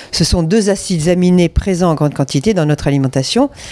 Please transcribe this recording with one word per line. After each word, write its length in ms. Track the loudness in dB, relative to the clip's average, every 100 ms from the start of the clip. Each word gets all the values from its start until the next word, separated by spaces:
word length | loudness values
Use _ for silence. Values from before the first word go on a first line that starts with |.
| -10
ce 120 | -4
sont 180 | 0 0
deux 280 | 2 2 2
acides 400 | -2 -2 -2 0
aminés 400 | 2 4 4 2
présents 420 | 0 -2 0 0
en 40 | 2
grande 180 | -2
quantité 400 | -2 -4 -2 0
dans 120 | 0 0
notre 220 | 0 0
alimentation, 640 | 0 0 -2 -2 0 -2 -4 -20